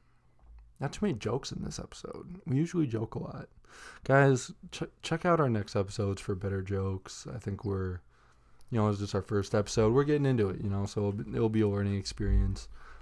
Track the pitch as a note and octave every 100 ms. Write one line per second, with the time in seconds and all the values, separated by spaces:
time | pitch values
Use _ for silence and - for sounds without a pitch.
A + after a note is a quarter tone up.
0 | _ _ _ _ - - - - C#3+ -
1 | G#3 A2 G#2+ B2+ - - - - - -
2 | - - - F3+ - C3 E3+ F3 C#3+ A2
3 | A2 - - - - - - - - -
4 | - C3+ C#3 B2+ - - - - - -
5 | - E3 F3+ E3 C3+ G#2+ G2 G#2+ F#2+ G#2
6 | G2+ F#2+ - F#2 G2+ G2 F#2+ G2 F#2+ F#2+
7 | - - - A2+ - G2 G2+ F#2+ F#2 F2+
8 | - - - - - - - A2+ G#2+ G2
9 | G2+ G2 - G2+ G2 G#2+ G2+ - A2 B2+
10 | C#3+ D3 C#3 B2 G2 F2 G#2 G2 G2+ A2
11 | G2+ G2+ - A#2+ A2+ A2 G#2 G2+ G2+ G2+
12 | - - G2 G2 G2 G2 - - - -